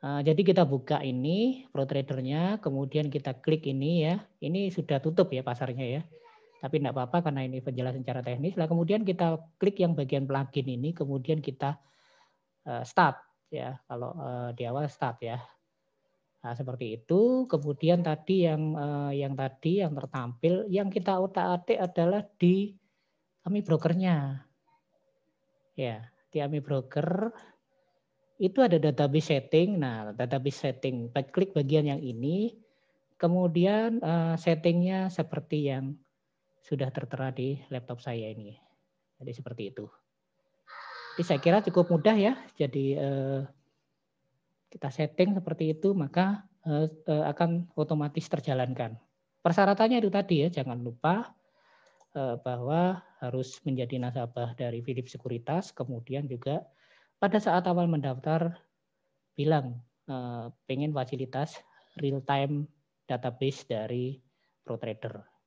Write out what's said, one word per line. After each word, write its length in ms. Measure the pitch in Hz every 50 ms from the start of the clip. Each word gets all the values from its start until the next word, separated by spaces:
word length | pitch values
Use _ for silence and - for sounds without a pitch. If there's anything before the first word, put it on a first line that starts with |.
| -
Eh, 160 | 143 143 143
jadi 220 | 143 147 156 151 196
kita 240 | 170 180 180 175 139
buka 320 | 139 135 120 - 151 147
ini, 640 | 147 135 123 127 127 147 170 196 226 254 262 262 - -
ProTrader-nya, 880 | _ 139 135 135 143 139 135 139 143 131 127 131 139 151 170 185 208 220
kemudian 480 | 220 156 139 135 139 135 - 151 151 147
kita 320 | 135 147 139 139 127 -
klik 240 | _ - 156 156 156
ini 400 | 143 135 135 135 151 170 175 151
ya. 160 | 156 175 208 208 - _ _ -
Ini 240 | 139 165 190 196 190
sudah 320 | 180 - 139 - 147 135
tutup 320 | 135 156 160 185 185 -
ya 80 | - 127
pasarnya 480 | 131 - 120 120 139 127 123 123 135 120
ya. 140 | 123 147 165 - - - - - - - _ _ _ _
Tapi 240 | - 135 147 156 143
enggak 80 | 127
apa-apa 400 | 131 139 127 120 - 175 170 160
karena 160 | 143 135 131 127
ini 160 | 131 131 123
penjelasan 400 | 143 127 120 123 127 123 131 127
secara 160 | - 120 131
teknis. 400 | 117 123 123 123 139 180 196 -
Lah 80 | 165 156
kemudian 400 | 170 170 170 165 202 214 226 190
kita 320 | 185 180 175 165 160 160 - - _ _ -
klik 160 | 190 202 -
yang 160 | 180 170 165
bagian 320 | 143 143 127 147 139 135 131
plugin 400 | 135 135 139 135 - 147 131 131
ini, 240 | 127 120 127 151
kemudian 480 | 170 - 156 139 139 135 123 139 160 156
kita, 400 | 139 139 135 - - 139 151 - _ _ _ _ _ _ _ _ _ _ _ _ _ _ _ _ _ -
eh, 160 | 127 117 123
start 400 | 120 - - 180 147 127 - - _ _ _ _ _
ya. 320 | - 131 127 127 131 131 _ _
Kalau, 240 | 127 120 123 127
eh, 380 | - 175 139 131 127 123 123 120 120 120
di 80 | 123 117
awal 240 | 120 139 151 143
start 320 | - _ - 131 117 - -
ya. 160 | 117 117 123 120 - - _ _ _ _ _ _ _ _ _ _ _ _ _ _ _ _ _ _
Nah, 80 | 120
seperti 480 | 120 117 135 127 123 120 123 113 107 113
itu. 480 | - _ 165 185 214 240 254 254 262 247
Kemudian 560 | - 151 143 147 143 139 - 160 175 175 170
tadi 400 | 160 156 151 - - 185 190 175
yang, 320 | 165 156 156 156 156 156
eh, 480 | 156 143 147 147 143 143 143 139 143 139
yang 160 | 135 135 131
tadi 400 | 135 135 - _ - 156 175 202
yang 160 | 196 160 147
tertampil, 720 | 139 - 135 - 135 123 120 123 - - 160 180 185 220 208
yang 240 | 180 196 202 196
kita 240 | 185 208 180 202 196
otak-atik 640 | 185 185 196 190 190 180 180 180 180 175 - 226 -
adalah 480 | 190 175 175 - 170 170 185 208 208 - _
di 400 | _ - 175 180 190 202 208 202 - _ _ _ _ _ _ _ _ _ _ _ _ _ 175
kami 160 | 196 208 202
brokernya. 800 | - 165 151 - 175 175 180 185 185 170 151 139 139 135 135 - _ _ _ _ _ _ _ _ _ _ _ _ _ _ _ _ _ _ _ _ _ _ _ _ _ _ -
Ya, 320 | 139 120 113 107 113 117 _ _ _ _
di 80 | _ 156
kami 240 | 147 143 151 147 139
broker 720 | - 151 135 123 - - 151 147 156 175 185 214 233 226 - - - - _ _ _ _ _ _ _ _ _ _ _ _ _ _ _ _ _
itu 240 | 202 185 185 - 262
ada 160 | 240 170 165
database 540 | 143 151 139 - 151 143 135 156 151 - 156
setting. 460 | 139 123 - - 156 175 190 208 180
Nah, 340 | 147 127 117 110 107 107 104
database 480 | 113 123 120 131 135 127 139 135 - -
setting, 480 | 143 123 123 - 135 127 123 117 117
baik 240 | 120 143 135 - -
klik 160 | - 190 190
bagian 380 | - 160 147 135 151 156 147 147
yang 80 | 139 143
ini. 560 | 160 127 120 113 120 143 165 190 214 233 - - - _ _ _ _ _ _ _ _ _ _ _
Kemudian, 800 | - 170 175 180 180 175 160 170 175 190 208 214 220 233 226 226
eh, 340 | - 160 165 170 165 165 165 165
settingnya 720 | - - 165 160 160 175 170 175 175 180 190 190 190 185
seperti 560 | 175 - 156 160 - 165 151 - - 151 147 139
yang 300 | 135 131 131 135 147 - _ _ _ _ _ _ _ _ _ _ _ _
sudah 260 | _ - 156 135 135 131
tertera 480 | - - 143 127 - 143 131 135 131
di 240 | 131 127 135 139 135 - -
laptop 320 | 139 127 120 - 123 117
saya 320 | - - 120 117 110 107
ini. 240 | 110 110 107 101 104 - _ _ _ _ _ _ _ _ _ _ _ _
Jadi 120 | 135 131 127
seperti 280 | 117 135 - 120 117 113 98 -
itu. 100 | - 104 - _ _ _ _ _ _ _ _ _ _ _ _ _ _ _ _ - - - - - - - - - -
Jadi 60 | 170 -
saya 120 | 170 139 -
kira 160 | 170 175 208
cukup 320 | 208 - 175 185 175 175
mudah 240 | 175 165 147 208 220
ya. 180 | 214 196 214 262 - - - -
Jadi, 400 | - 156 135 127 143 139 135 139
eh, 480 | 147 143 139 139 135 135 135 139 135 139 135 - _ _ _ _ _ _ _ _ _ _ _ _ _ _ _ _ _ _ _ _ _ _ _
kita 160 | - - - 139
setting 480 | 135 - 156 147 156 - 185 190 208
seperti 400 | 190 180 - 160 - 160 156 156
itu, 160 | 156 - 196
maka, 560 | 202 196 147 139 - 175 185 190 202 202 - - _ _ _
eh, 240 | 160 151 147 156 156
eh, 360 | 156 - - - 156 151 151 151
akan 480 | 147 - 170 165 170 170 175 175 _
otomatis 480 | - 151 151 160 151 147 147 147 - 160 -
terjalankan. 640 | - 156 - - 139 131 123 123 127 123 123 117 113 113 _ _ _ _ _ _ _ _ _
Persyaratannya 560 | 170 170 196 196 190 202 196 220 226 254 240
itu 80 | 220 196
tadi 400 | 180 202 202 196 180 151 139 170
ya, 20 |
jangan 300 | 175 - 131 135 120 123
lupa, 560 | 120 123 120 - _ 151 180 208 240 - - _ _ _ _ _ _ _ _ _ _ _ _ _ _ _ _
eh, 240 | 147 135 131 117 120
bahwa 640 | - 127 123 120 120 127 151 165 175 180 190 180 - _ _ _
harus 400 | - 123 120 131 131 - - -
menjadi 400 | _ 151 135 127 123 117 135 127
nasabah 560 | 123 123 120 135 120 117 120 123 120 117 120 117
dari 240 | 127 120 117 117
Philips 320 | 117 131 131 120 123 123 -
Sekuritas, 560 | 120 - 127 123 117 117 - 147 175 202 -
kemudian 560 | - - 131 123 127 113 117 - 131 139 143
juga 400 | 139 123 120 120 135 143 165 - - _ _ _ _ _ _ _ _ _ _
pada 160 | - 202 196 214
saat 320 | 208 214 170 180 180 185
awal 160 | 175 175 175
mendaftar 720 | 170 165 151 135 139 131 123 - 156 160 160 170 170 170 - _ _ _ _ _ _ _ _ _ _ _ _ _ _ _ -
bilang, 400 | 143 156 160 151 135 127 120 120 120 _ _ _ _ -
eh, 400 | 139 127 123 123 120 120 113 120 - _ _
pengen 240 | _ 135 131 143 151
fasilitas 720 | 151 143 127 - - 127 131 123 - 127 147 156 - - - _ _ _ _ _ _ -
real 160 | 147 139 135 139 131
time 400 | - 143 139 139 139 147 147 147 147 _ _ _ _ _ _ _
database 560 | _ 131 123 123 127 117 117 135 135 135 - - _
dari 480 | 123 110 107 113 120 123 123 127 139 131 _ _ _ _ _ _ _ _ _
ProTrader. 560 | 127 120 110 - 113 110 110 - 113 110 104 104 _ _ _ _